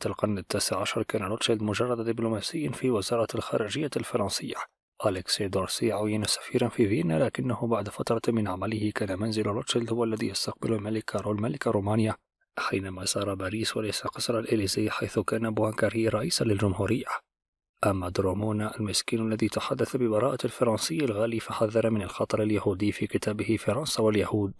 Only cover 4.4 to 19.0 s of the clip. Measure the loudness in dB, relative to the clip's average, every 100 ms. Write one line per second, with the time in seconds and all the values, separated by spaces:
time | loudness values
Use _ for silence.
4.4 | -4 -8 -10 _ _ _ 0 0 -2 -2
5.4 | 0 0 -2 0 0 2 0 0 0 -2
6.4 | -2 0 0 4 4 4 2 2 2 0
7.4 | -2 -2 0 0 -2 -6 0 2 2 2
8.4 | 0 -2 -2 0 -2 0 -2 -2 0 0
9.4 | 0 -2 0 0 0 0 0 0 -2 -2
10.4 | -6 -4 -2 0 0 -2 -2 -4 -2 0
11.4 | -2 -2 0 2 2 2 2 0 _ _
12.4 | _ -6 -2 -2 -4 -6 -4 -2 -2 -2
13.4 | -4 -2 -2 -2 -2 -4 -6 -4 -2 0
14.4 | 2 0 2 0 0 -2 -2 -2 0 0
15.4 | 0 2 0 2 2 2 2 2 0 0
16.4 | 2 2 2 2 2 0 0 -6 -8 _
17.4 | _ _ _ _ 0 2 0 0 0 2
18.4 | 0 0 -2 -2 -2 -2